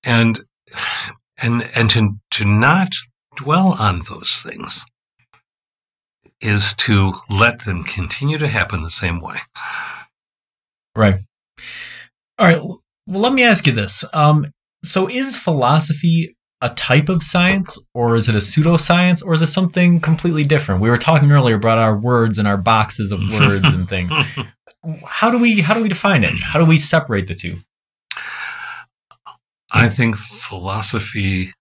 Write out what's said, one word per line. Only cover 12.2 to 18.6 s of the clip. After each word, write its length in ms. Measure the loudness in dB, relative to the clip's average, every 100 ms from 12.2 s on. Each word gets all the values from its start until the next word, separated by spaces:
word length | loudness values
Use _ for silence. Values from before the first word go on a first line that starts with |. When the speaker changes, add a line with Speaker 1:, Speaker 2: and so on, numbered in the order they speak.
| _ 2
Speaker 2:
All 80 | 4
right. 160 | 4
Well, 580 | 0 -14 _ _ -8 -2
let 120 | 0
me 100 | 4
ask 240 | 4 4 2
you 60 |
this. 320 | 0 -2 -4 -4
Um, 340 | 2 4 4 0 _ _ _
so 240 | -4 -2 -2
is 280 | 0 0 0
philosophy 1000 | -2 0 2 2 2 0 0 0 -2 _ _ _
a 100 | -6
type 400 | -6 2 2 4
of 120 | -2
science, 560 | 0 0 2 0 -4 -10 _
or 220 | -2 2
is 140 | 2 2
it 60 |
a 40 | 0
pseudoscience, 840 | 0 2